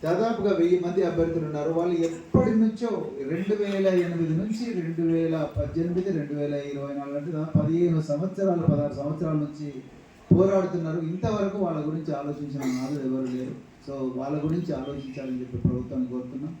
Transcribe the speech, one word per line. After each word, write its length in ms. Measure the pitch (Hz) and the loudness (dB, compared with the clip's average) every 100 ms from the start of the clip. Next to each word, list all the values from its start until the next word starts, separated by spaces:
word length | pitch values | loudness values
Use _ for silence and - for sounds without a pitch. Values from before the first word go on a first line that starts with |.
దాదాపుగా 460 | 156 185 226 208 196 170 | 2 2 2 2 2 4
వెయ్యి 180 | 170 180 175 | 4 4 4
మంది 140 | 180 175 | 2 2
అభ్యర్థులు 380 | 160 165 165 151 | 2 2 2 -2
ఉన్నారు. 240 | 147 156 165 | -2 0 2
వాళ్ళు 160 | 180 170 165 | 2 2 0
ఎప్పటి 440 | - - - 220 220 | -2 2 4 6 6
నుంచో 260 | 220 - 233 185 - 135 139 | 4 2 -2 -2 -4 -6 -4
రెండు 240 | 170 196 208 | -2 0 0
వేల 240 | 202 196 190 180 | 2 2 4 4
ఎనిమిది 320 | 170 170 160 160 | 2 0 2 2
నుంచి 220 | 208 220 233 185 | 0 -2 -2 -2
రెండు 220 | 165 165 165 | -2 0 2
వేల 240 | 165 165 160 147 - | 2 2 0 -2 -2
పద్దెనిమిది, 540 | 139 160 175 175 196 165 | -2 0 0 0 0 -2
రెండు 160 | 143 147 | -2 -2
వేల 140 | 147 143 143 | -2 -2 -4
ఇరవై 220 | 139 139 139 | -6 -6 -6
నాలుగు 180 | 139 143 | -4 -6
అంటే 120 | 151 | -4
దాదాపు 260 | 156 160 156 | -4 0 2
పదిహేను 440 | 143 170 175 160 151 | 2 2 4 2 0
సంవత్సరాలు, 520 | 147 190 190 196 170 151 | -2 -2 0 0 2 2
పదహారు 240 | 147 147 143 | 2 0 -4
సంవత్సరాల 360 | 143 156 165 151 | -6 -4 -2 -2
నుంచి 240 | 147 - 147 131 - - - - - | -2 -6 -10 -10 -14 -20 -20 -20 4
పోరాడుతున్నారు. 680 | 175 190 196 180 180 160 170 160 | 6 6 4 2 -2 -2 -2 -4
ఇంతవరకు 460 | 185 226 214 196 202 | -2 0 0 0 0
వాళ్ళ 160 | 180 156 147 | -2 0 -2
గురించి 240 | 160 156 139 | -4 -4 -4
ఆలోచించిన 420 | 147 143 143 139 131 127 | -4 -6 -6 -4 -2 -2
నాదుడు 280 | 131 147 131 | -2 -2 -2
ఎవరు 180 | 131 123 127 | -2 -2 -4
లేరు. 180 | 131 127 - - - | -6 -10 -16 -18 -10
So 80 | 139 127 123 | -6 -4 -4
వాళ్ళ 160 | 139 147 151 | -2 -2 0
గురించి 260 | 170 165 135 | 0 -2 -4
ఆలోచించాలని 600 | 139 139 139 135 131 127 | -4 -8 -8 -8 -6 -6
చెప్పి 180 | 123 123 127 | -6 0 0
ప్రభుత్వాన్ని 400 | 127 123 131 127 | 0 -4 -4 -4
కోరుతున్నాం. 400 | 127 127 131 151 170 | -4 -6 -8 -8 -10